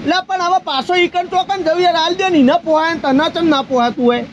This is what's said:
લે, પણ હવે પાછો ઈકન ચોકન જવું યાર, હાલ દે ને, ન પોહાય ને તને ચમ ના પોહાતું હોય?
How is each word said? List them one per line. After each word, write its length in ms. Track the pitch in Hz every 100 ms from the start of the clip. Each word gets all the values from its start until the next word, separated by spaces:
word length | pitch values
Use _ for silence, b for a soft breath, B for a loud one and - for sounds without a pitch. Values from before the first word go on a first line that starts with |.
| 285
લે, 80 | 370 370
પણ 140 | 381
હવે 180 | 349 370
પાછો 320 | 339 269 294 359
ઈકન 320 | 349 349 359
ચોકન 360 | 370 370 392
જવું 180 | 311 349
યાર, 140 | 359 330
હાલ 200 | 339 359
દે 140 | 381
ને, 80 | 320
ન 200 | 254 339
પોહાય 360 | 320 311 320
ને 60 | 320
તને 300 | 285 269 330
ચમ 180 | 330 330
ના 140 | 277
પોહાતું 440 | 269 254 240 - 240
હોય? 200 | 240 233